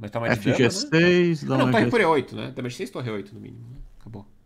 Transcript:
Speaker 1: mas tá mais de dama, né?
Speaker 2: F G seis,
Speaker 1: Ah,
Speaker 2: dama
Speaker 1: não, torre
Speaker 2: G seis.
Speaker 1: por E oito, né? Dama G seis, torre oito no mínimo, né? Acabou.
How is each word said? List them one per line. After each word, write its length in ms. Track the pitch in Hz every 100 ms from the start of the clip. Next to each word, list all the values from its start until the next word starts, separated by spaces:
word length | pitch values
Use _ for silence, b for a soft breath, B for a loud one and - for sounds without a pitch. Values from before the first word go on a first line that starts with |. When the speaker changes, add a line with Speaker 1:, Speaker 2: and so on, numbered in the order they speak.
Speaker 1:
mas 100 | 104
tá 80 | 117
mais 180 | 117 117
de 60 |
dama, 140 | 101 135
né? 60 |
Speaker 2:
F 60 | 123
G 180 | 185 -
seis, 560 | 160 175 180 175 156
Speaker 1:
Ah, 20 | 135
Speaker 2:
dama 180 | 131
Speaker 1:
não, 60 | 131
torre 140 | 160
Speaker 2:
G 60 | 233
seis. 0 |
Speaker 1:
por 100 | 240
E 40 |
oito, 320 | 165 151 - 110
né? 160 | 127
Dama 140 | 131 123
G 80 | -
seis, 140 | 190
torre 200 | 165 123
oito 240 | 107 101
no 60 | 107
mínimo, 280 | 104 113 117
né? 60 | 131 - -
Acabou. 260 | - 101 104 -